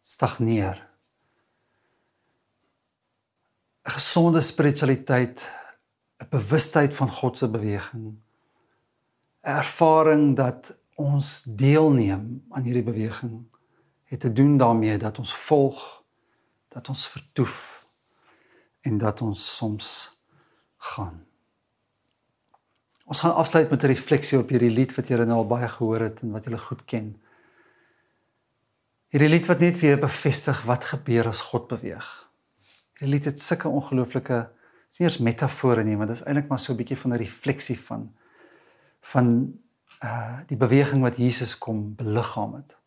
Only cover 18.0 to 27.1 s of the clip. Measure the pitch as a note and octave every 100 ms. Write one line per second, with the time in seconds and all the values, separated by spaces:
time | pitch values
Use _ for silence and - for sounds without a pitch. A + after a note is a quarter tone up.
18 | _ _ _ _ _ _ _ _ - G#2+
19 | G#2+ G#2 A2+ G2+ - - A2+ G#2+ - -
20 | - _ _ _ _ _ _ _ - -
21 | F#2 E2 D#2 _ _ _ _ _ _ _
22 | _ _ _ _ _ _ _ _ _ _
23 | _ D3 E3+ E3+ D#3+ E3 D#3 C#3+ C#3+ B2+
24 | - C#3+ - C3+ A#2 B2+ A#2+ A2+ C3 -
25 | - A#2+ A#2 A#2 G#2+ A#2+ A#2+ - A2+ A2+
26 | A2 A2 A#2 G#2+ A2 A2+ - B2 - A#2
27 | G#2+